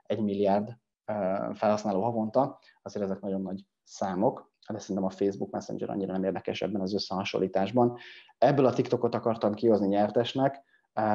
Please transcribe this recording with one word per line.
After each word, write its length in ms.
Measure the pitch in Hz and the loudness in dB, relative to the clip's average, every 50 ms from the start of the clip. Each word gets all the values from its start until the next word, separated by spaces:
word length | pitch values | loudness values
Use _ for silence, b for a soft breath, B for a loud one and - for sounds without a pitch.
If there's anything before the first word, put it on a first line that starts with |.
| b | b
egy 200 | b 107 107 107 | b -2 -2 0
milliárd, 540 | 101 98 98 101 95 95 - 208 117 120 - _ _ _ _ _ | 0 0 2 2 4 4 2 0 -2 -8 -14 _ _ _ _ _
ö, 80 | - 107 104 95 92 98 104 - 113 107 | -6 -4 -2 -2 -2 -2 -2 -4 -6 -4
felhasználó 480 | - 110 104 107 104 - 107 98 95 | 0 2 2 2 2 0 -2 0 0
havonta, 580 | 104 120 113 110 110 107 - 127 139 143 - b b b b b | 0 0 0 -2 -2 0 2 2 0 0 -2 b b b b b
azért 240 | b 98 - 104 101 | b -10 -6 -4 -4
ezek 140 | 95 98 95 | -4 -4 -4
nagyon 220 | - 101 95 98 | -4 -4 -4 -4
nagy 240 | 95 95 95 98 - _ _ _ _ | -4 -6 -8 -10 -12 _ _ _ _
számok, 640 | _ - - 104 95 92 92 107 135 - - - _ _ _ _ - | _ -10 -6 -4 -4 -2 0 0 0 0 -2 -8 _ _ _ _ -10
de 80 | 110 104 | -10 -8
szerintem 260 | - - 92 98 95 | -8 -6 -4 -2 -2
a 40 | 92 | -2
Facebook 420 | - - 101 98 98 - - - | -2 0 0 0 -2 -2 -6 -8
Messenger 380 | - 101 95 - 104 104 110 107 | -6 -8 -8 -8 -8 -8 -6 -6
annyira 220 | 117 101 - 98 | -6 -4 -4 -4
nem 120 | 92 95 92 | -2 -2 -2
érdekes 380 | 95 90 - - - 104 - | -2 -2 -4 -4 -6 -4 -4
ebben 200 | - 95 104 101 | -4 -4 -4 -4
az 120 | 95 95 104 | -4 -2 -2
összehasonlításban. 1040 | 95 - - 95 92 101 - - - 95 95 - 98 98 98 117 123 120 120 120 B B B B B B B B | -4 -4 -4 -4 -4 -4 -2 -2 -2 0 0 0 0 0 2 2 4 4 2 2 B B B B B B B B
Ebből 280 | B 117 135 139 135 135 | B 4 4 6 6 6
a 80 | 120 113 | 4 4
TikTokot 420 | - 127 - 127 117 - 117 123 | 2 0 0 0 0 2 0 0
akartam 380 | 110 - 117 113 113 - 104 104 | 0 0 0 0 2 0 0 0
kihozni 340 | - 120 117 107 101 101 | 2 4 4 6 6 4
nyertesnek, 760 | 98 101 101 104 104 - 123 117 - - 135 135 139 139 - b b b b b b - | 4 4 4 2 2 2 2 0 0 2 0 0 0 0 -4 b b b b b b -4
ö, 200 | 107 110 107 | -2 0 0